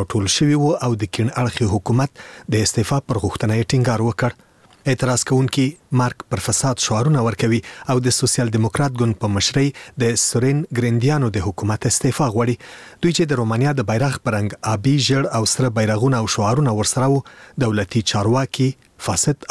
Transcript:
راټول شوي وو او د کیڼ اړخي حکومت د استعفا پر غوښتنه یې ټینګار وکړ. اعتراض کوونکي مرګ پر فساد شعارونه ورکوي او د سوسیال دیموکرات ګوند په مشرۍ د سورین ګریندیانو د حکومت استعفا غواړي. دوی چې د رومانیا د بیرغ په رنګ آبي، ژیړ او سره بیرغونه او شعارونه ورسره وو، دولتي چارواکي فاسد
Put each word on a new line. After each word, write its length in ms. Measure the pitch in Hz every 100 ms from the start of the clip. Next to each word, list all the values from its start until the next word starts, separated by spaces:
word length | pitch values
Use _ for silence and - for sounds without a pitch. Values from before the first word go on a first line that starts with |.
راټول 280 | 98 110 98 -
شوي 240 | 147 147
وو 160 | 143 170 127
او 20 | 113 107
د 100 | -
کیڼ 180 | 117 - 123
اړخي 260 | - 110
حکومت 500 | 104 - 123 135 - - - -
د 160 | 110 104
استعفا 340 | - 107 139 -
پر 160 | 113
غوښتنه 300 | 95 - 110 110
یې 140 | 113
ټینګار 340 | 135 120 110 113
وکړ. 280 | - 120 - _ _ _ _ -
اعتراض 340 | 127 127 123 -
کوونکي 340 | 131 131 - 131 156 _ 127
مرګ 240 | 123 - -
پر 60 | 107
فساد 380 | - 113 139 123
شعارونه 380 | - 107 135 147
ورکوي 340 | 117 107 117 113 - - -
او 20 | 127 123
د 80 | -
سوسیال 340 | 123 - 120
دیموکرات 400 | 110 110 - 143 123
ګوند 160 | 117 110
په 60 | 107
مشرۍ 340 | 101 - 139 139 - - -
د 120 | 117 117
سورین 400 | - 123 131 143 160 120
ګریندیانو 520 | 120 117 127 151 123 101
د 80 | 90
حکومت 400 | - 101 107 117
استعفا 380 | - 135 - 139
غواړي. 260 | 104 117 120 - - - -
دوی 100 | 170
چې 160 | 165 160
د 80 | 131
رومانیا 320 | 113 113 143 139
د 80 | 107
بیرغ 260 | 113 139 117
په 100 | - 104
رنګ 140 | 104 - -
آبي، 220 | 107 135 143 123
ژیړ 160 | 135 139 117
او 40 | 110
سره 160 | - 131 113
بیرغونه 420 | 110 107 131 127
او 80 | 107 -
شعارونه 380 | 104 131 143 107
ورسره 280 | 104 - 131
وو، 60 | 139 - - - -
دولتي 380 | 120 104 98 120 -
چارواکي 580 | 107 107 123 135 - 131 - _ _ -
فاسد 400 | 92 - 143 -